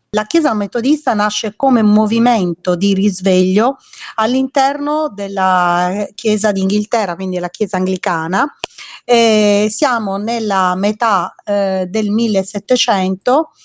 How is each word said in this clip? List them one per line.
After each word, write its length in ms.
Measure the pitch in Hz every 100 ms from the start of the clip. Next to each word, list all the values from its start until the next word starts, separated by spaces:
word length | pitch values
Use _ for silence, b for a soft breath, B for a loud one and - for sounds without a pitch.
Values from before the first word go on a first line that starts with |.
| _
La 140 | 208 214
chiesa 280 | 330 294
metodista 600 | 214 196 240 233 302 285
nasce 420 | 208 208 - 214 -
come 240 | 269 240
movimento 920 | 214 208 214 226 240 233 180 170 - 175
di 180 | 196
risveglio 840 | 196 202 180 185 185 185 190 233 277 B B B -
all'interno 960 | 220 254 262 277 269 285 285 302 311
della 920 | 202 196 196 190 185 180 175 180 196 214 -
chiesa 380 | 220 208 208
d'Inghilterra, 600 | 196 190 208 208 233 196 170
quindi 220 | 190 180
la 100 | 175
chiesa 260 | - 202 185
anglicana. 760 | 185 185 - 170 160 185 294 - B B B B
Eh, 640 | - 240 226 214 208 202 214
siamo 460 | - 285 233 208 196
nella 580 | 214 233 214 196 185 185
metà, 600 | 202 214 233 196 175 -
eh, 440 | - 202 196 190 185
del 220 | 202 214
millesettecento, 1400 | 208 233 196 190 208 - 254 - 196 185 190 - 269 320 B